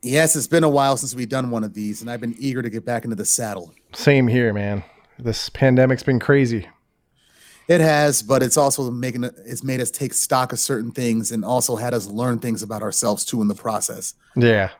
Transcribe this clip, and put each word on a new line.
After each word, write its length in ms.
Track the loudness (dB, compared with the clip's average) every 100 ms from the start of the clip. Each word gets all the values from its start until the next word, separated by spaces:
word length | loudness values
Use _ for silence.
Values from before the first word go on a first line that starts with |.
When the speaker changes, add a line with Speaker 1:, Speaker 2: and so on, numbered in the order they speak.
Speaker 1:
Yes, 360 | 0 2 2 2
it's 100 | 2
been 160 | 2
a 60 | 4
while 280 | 4 2 0
since 160 | -4
we've 160 | -8 -6
done 220 | -4 -4
one 140 | -4
of 100 | -6
these, 280 | -6 -8 -8
and 60 | -10
I've 120 | -8
been 160 | -8 -6
eager 240 | -4 -4
to 80 | -6
get 140 | -8
back 180 | -6 -6
into 140 | -4 -6
the 80 |
saddle. 500 | -2 -2 -2 -8 -12 _ _
Speaker 2:
Same 340 | 0 4 6 6
here, 240 | 4 2
man. 320 | 0 -2 -4 -8 _ _ _
This 300 | -6 -4 -6
pandemic's 560 | 2 4 6 4 2
been 160 | 0 0
crazy. 480 | 4 4 4 0 -6 _ _ _ _ _ _ _ -20 _ 2
Speaker 1:
It 140 | 4
has, 420 | 6 4 2 0
but 220 | 2 2
it's 120 | 2 4
also 360 | 2 2 -4
making 320 | -4 -6 -4
it, 100 | -6 -8
it's 200 | -14 -10
made 160 | -4 -4
us 100 | -4
take 240 | -4 -4
stock 380 | -4 0 2 0
of 80 | -2
certain 320 | -2 -2 -4
things 400 | -4 -2 0 -2
and 120 | -4
also 300 | 0 0 0
had 200 | -2 -2
us 120 | -4 -4
learn 320 | -4 -2 -2
things 240 | -4 -6
about 180 | -6 -8
ourselves, 420 | -4 -2 -2 -2
too, 180 | -2 0
in 60 | 0
the 60 | -2
process. 580 | -4 -4 -6 -8 -12 -14 _ 2
Speaker 2:
Yeah. 340 | 4 4 2 -4